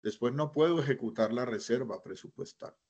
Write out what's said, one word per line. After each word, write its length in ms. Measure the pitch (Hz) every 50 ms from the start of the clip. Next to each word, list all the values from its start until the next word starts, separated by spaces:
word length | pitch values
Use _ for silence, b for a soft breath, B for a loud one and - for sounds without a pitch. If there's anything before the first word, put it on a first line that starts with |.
después 320 | - 107 104 - 120 123 131
no 180 | 143 151 147
puedo 280 | - 151 156 170 170 165
ejecutar 520 | 139 139 131 - - 113 110 - 110 107
la 120 | 113 120 123
reserva 580 | 120 113 104 - - 117 123 131 113 98 92
presupuestal. 760 | - - - - - 117 _ - - - - _ - - - _ _ _